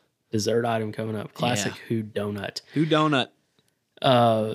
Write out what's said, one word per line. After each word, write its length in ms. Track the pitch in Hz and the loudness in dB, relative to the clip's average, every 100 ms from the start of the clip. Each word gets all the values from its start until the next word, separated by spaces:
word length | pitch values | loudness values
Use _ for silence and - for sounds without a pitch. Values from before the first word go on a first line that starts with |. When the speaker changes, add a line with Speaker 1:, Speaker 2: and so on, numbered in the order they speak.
| _ _ _ | _ _ _
Speaker 1:
Dessert 320 | 110 104 113 117 | -2 0 0 0
item 260 | 113 107 | -2 -4
coming 240 | 110 110 107 | -6 -6 -6
up. 160 | - | -10
Classic 380 | - 123 113 101 113 - | -4 -2 0 -2 -6 -4
Speaker 2:
Yeah. 140 | 113 | -4
Speaker 1:
whodonut. 580 | 107 104 104 104 98 - - | -4 -6 -4 -6 -8 -10 -6
Speaker 2:
Whodonut. 540 | 143 160 156 156 139 117 _ _ _ _ _ _ - | -2 2 2 2 0 -2 _ _ _ _ _ _ -2
Speaker 1:
Uh, 520 | 143 123 117 110 110 | 4 6 6 4 0